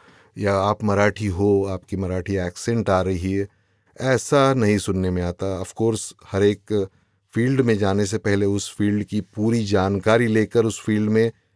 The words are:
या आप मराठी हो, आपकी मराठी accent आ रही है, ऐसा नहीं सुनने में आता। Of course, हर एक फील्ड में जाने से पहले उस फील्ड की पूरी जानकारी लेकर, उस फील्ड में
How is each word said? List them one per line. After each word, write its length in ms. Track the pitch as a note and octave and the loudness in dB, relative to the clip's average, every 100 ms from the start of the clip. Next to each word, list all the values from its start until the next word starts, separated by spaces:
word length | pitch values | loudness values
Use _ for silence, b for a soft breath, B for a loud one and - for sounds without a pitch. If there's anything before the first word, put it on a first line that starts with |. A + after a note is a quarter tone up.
| b b b - | b b b -6
या 180 | G2+ G2 | -2 0
आप 280 | G2 G#2+ | 0 0
मराठी 420 | G#2+ G2+ G#2 F#2+ G#2 | 0 2 2 0 -4
हो, 400 | F2 G2+ G2+ G2 | 0 2 2 0
आपकी 280 | F#2 - F#2 | -6 -8 -6
मराठी 380 | F#2+ F#2 F2 G2 | -4 -4 -4 -4
accent 540 | F2+ - - A#2 G2+ | -4 -6 -4 -2 0
आ 120 | F#2 | 0
रही 320 | F#2 F#2 F#2 | 0 -2 -2
है, 140 | G2 G2+ _ _ _ _ - | -4 -4 _ _ _ _ -6
ऐसा 520 | C3 B2 - D3 C3+ | 0 0 2 2 2
नहीं 240 | C3 G#2+ G#2 | 2 2 2
सुनने 340 | - F#2 F#2 | 0 -2 -2
में 100 | F2+ | -2
आता। 420 | F2 F2 F#2+ F#2 | -4 -4 -6 -6
Of 60 | F#2+ | -8
course, 440 | - A2+ A2 - - - | -2 -2 -2 -8 -16 -6
हर 180 | G2 | 2
एक 460 | G#2 G2+ - G#2 G2 - _ _ _ | 2 2 -2 -4 -4 -8 _ _ _
फील्ड 280 | - B2+ C3+ | -2 0 2
में 160 | A#2+ G#2+ | 2 2
जाने 280 | G2+ G2 G2+ | 2 0 0
से 120 | G#2+ | -2
पहले 280 | A2 G2+ G2+ | 0 0 2
उस 300 | G2+ - - | 0 -4 -2
फील्ड 280 | G#2 G#2 | -2 0
की 180 | G2+ G#2 | -2 -6
पूरी 440 | F#2+ - A2 A#2 G#2 | -6 -4 0 0 0
जानकारी 600 | G2+ F#2+ G2 G#2+ A#2 A#2+ | 0 2 0 2 2 2
लेकर, 380 | A2 G#2 A#2 A2 | 2 2 2 0
उस 160 | - | -2
फील्ड 280 | - G#2+ G#2+ | -2 0 2
में 220 | A2 A2+ - _ | 0 0 -4 _